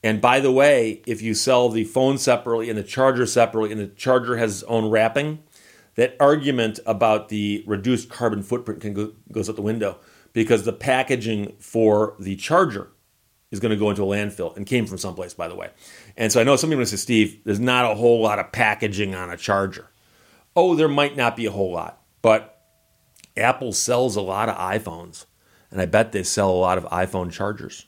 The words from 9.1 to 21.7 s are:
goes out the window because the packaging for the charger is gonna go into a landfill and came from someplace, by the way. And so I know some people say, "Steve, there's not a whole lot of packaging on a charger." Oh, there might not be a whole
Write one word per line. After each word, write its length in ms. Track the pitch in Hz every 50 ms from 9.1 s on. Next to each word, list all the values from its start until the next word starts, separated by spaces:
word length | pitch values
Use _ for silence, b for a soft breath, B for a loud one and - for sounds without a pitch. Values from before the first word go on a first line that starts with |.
| 107 _ _ -
goes 180 | - 110 107 -
out 60 | 107
the 60 | 110
window 380 | 104 107 113 117 107 98 90 - b b b b b b _
because 320 | 117 110 107 120 107 95
the 80 | 117 101
packaging 840 | - - 135 131 127 131 - 139 117 104 113 110 104 101 - - _
for 580 | - - - 113 113 107 104 104 107 104 - -
the 160 | 98 95 98
charger 540 | 95 - - 156 175 190 143 104 95 - - _ _ _ _ _ _ _ _ _ _ _ _
is 100 | - 98
gonna 160 | 107 113 110
go 120 | 101 107 104
into 140 | 101 95 101
a 20 |
landfill 480 | 95 101 104 104 104 101 - 90 80 -
and 80 | 98 101
came 200 | - 127 123 113
from 120 | - 95
someplace, 360 | 90 - 95 87 82 90 87 -
by 140 | - 85
the 80 | 82 90
way. 140 | 92 90 85 _ B B B B B B 104 B
And 120 | - 117 107
so 120 | - 123
I 20 | 113
know 140 | 135 143
some 120 | 127 - 160
people 160 | 156 135 123
say, 120 | 110 107
"Steve, 420 | 98 - - 120 110 107 104 - - _
there's 160 | 110 101 101
not 280 | 120 123 123 123 123 113
a 60 | 107
whole 240 | 104 117 120 120 117
lot 180 | 110 107 104
of 140 | 98 92 -
packaging 640 | - - 120 107 107 - - 107 98 95 104 95 95
on 160 | 90 90 87
a 60 | 87
charger." 540 | 87 - - 101 98 98 95 - - - _ _ b b b b b b b b b b b _
Oh, 180 | 180 180 185 170
there 140 | 151 160 151
might 260 | 143 143 147 143 143
not 220 | 143 123 117 -
be 80 | 117 117
a 60 | 104
whole 200 | 92 101 98 92